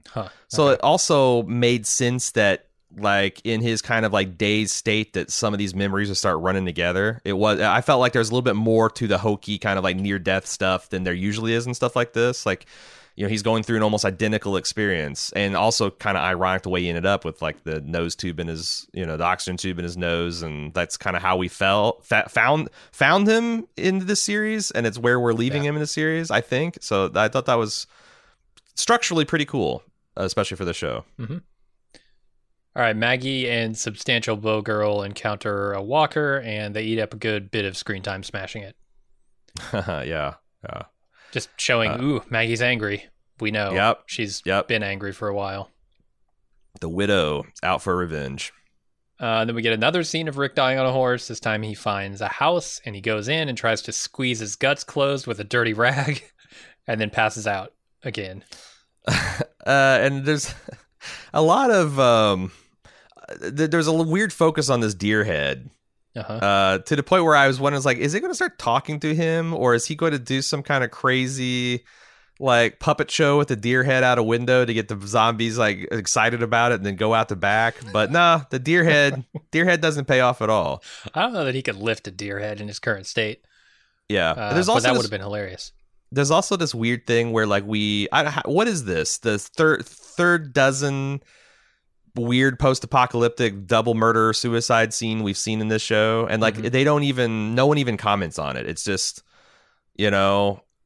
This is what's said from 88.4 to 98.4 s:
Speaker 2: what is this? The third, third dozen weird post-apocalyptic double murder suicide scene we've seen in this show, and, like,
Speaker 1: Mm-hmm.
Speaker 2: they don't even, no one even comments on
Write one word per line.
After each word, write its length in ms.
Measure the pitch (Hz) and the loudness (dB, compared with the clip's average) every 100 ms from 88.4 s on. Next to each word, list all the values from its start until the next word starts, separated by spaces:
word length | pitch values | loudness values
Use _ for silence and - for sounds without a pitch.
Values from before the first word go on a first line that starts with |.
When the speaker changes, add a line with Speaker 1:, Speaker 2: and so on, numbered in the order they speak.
| - | 0
Speaker 2:
what 200 | 165 233 | 2 2
is 180 | 175 | -2
this? 340 | 104 82 76 - | -2 -2 -2 -2
The 200 | 113 104 | -2 -2
third, 460 | - - 156 147 | -4 2 2 2
third 680 | - - - - 175 170 147 | -2 -16 -12 0 2 2 0
dozen 640 | 139 135 135 143 139 139 139 _ _ _ _ _ _ _ _ _ 123 | 2 2 2 -2 -2 -4 -6 _ _ _ _ _ _ _ _ _ -6
weird 420 | 120 127 135 127 | 2 4 4 4
post-apocalyptic 1080 | 139 131 - 135 123 120 117 - 117 98 92 | 2 2 2 2 4 4 2 2 -2 -2 0
double 280 | 113 117 | 2 2
murder 380 | 110 113 113 110 | 2 4 4 2
suicide 600 | 107 123 117 117 113 113 | 2 0 -2 2 2 2
scene 280 | - 113 110 | -2 -4 -2
we've 140 | 101 98 | -2 -4
seen 240 | 113 110 | -4 -2
in 80 | 107 | 0
this 140 | 110 | -2
show, 440 | - 107 110 113 117 | 0 2 2 2 0
and, 120 | 110 | 2
like, 120 | 110 | 0
Speaker 1:
Mm-hmm. 140 | 107 117 | 0 0
Speaker 2:
they 140 | 131 | 2
don't 180 | 147 147 | 4 4
even, 500 | 143 127 117 110 107 | 2 0 0 0 0
no 120 | 120 139 | 2 4
one 120 | 147 | 4
even 180 | 123 104 | 0 0
comments 420 | 107 101 85 | 0 0 -2
on 180 | 80 | -4